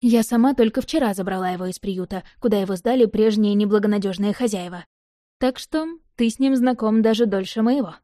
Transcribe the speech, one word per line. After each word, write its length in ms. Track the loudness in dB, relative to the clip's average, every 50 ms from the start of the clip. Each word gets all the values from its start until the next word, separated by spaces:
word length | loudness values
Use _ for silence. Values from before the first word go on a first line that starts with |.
"Я 220 | 2 4 2 2 2
сама 320 | 2 2 2 2 2 4
только 260 | 2 2 2 2 -2
вчера 320 | -6 -2 -2 0 0 0 -2
забрала 380 | -4 -4 -6 -4 -4 -4 -4
его 160 | -6 -6 -6 -8
из 100 | -8 -8
приюта, 460 | -8 -8 -6 -6 -6 -8 -8 -10 -12 -14 _ _
куда 200 | -2 0 0 2
его 160 | 0 -2 -4
сдали 300 | -4 -2 0 4 4 4
прежние 480 | 2 4 2 2 2 4 2 2 2 2
неблагонадежные 800 | 2 0 2 2 2 2 2 0 0 -2 -4 -4 -2 -2 -2 -2
хозяева. 520 | -2 -2 -2 -2 -4 -8 -10 -12 -14 -16 _ _ _ _ _ _ _ _ _ _ _
Так 220 | -2 -2 -2 -4
что 260 | -12 -6 -4 -4 -4 -4 -10 -14 _ _ _
ты 140 | -2 0 0
с 100 | 0 0
ним 160 | 0 2 2
знаком 460 | 2 2 2 0 0 0 0 2 4
даже 240 | 4 4 2 2 2 0
дольше 340 | 0 -2 -4 -4 -4 -2
моего". 340 | 0 2 2 0 -2 -4 -8 -16